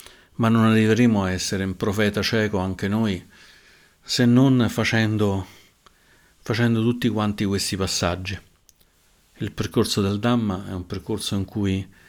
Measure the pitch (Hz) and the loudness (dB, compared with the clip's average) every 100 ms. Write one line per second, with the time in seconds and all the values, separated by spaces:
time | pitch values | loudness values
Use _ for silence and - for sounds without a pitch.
0 | - - _ - 113 113 110 110 110 110 | -20 -20 _ -2 2 4 4 4 4 4
1 | 120 107 92 92 - 101 95 92 107 101 | 4 2 0 -4 -4 -4 -4 -2 -4 0
2 | 104 104 98 113 107 101 92 92 98 107 | 0 0 -2 0 0 -2 -4 -4 -2 -2
3 | 110 90 - - - - _ _ _ _ | -2 -4 -8 -20 -20 -20 _ _ _ _
4 | - - 123 120 135 131 110 - 110 113 | -8 0 4 6 6 4 2 0 0 2
5 | 110 107 104 98 92 - _ _ _ _ | 0 0 0 -2 -6 -16 _ _ _ _
6 | _ _ _ _ - 113 117 113 113 123 | _ _ _ _ -6 0 2 2 0 0
7 | 120 104 107 104 104 98 - 95 92 - | -2 0 -2 -2 -2 -2 -4 -4 -4 -2
8 | 87 90 92 95 - _ _ _ _ _ | -2 -4 -6 -10 -12 _ _ _ _ _
9 | _ _ _ _ 107 - 104 - 107 - | _ _ _ _ -10 -6 -4 0 0 2
10 | 98 101 117 120 110 92 98 95 87 98 | 0 0 0 0 0 -4 -6 -10 -8 -10
11 | - 107 - 101 95 110 101 95 95 - | -8 -6 -4 -4 -4 -4 -2 -2 -6 -16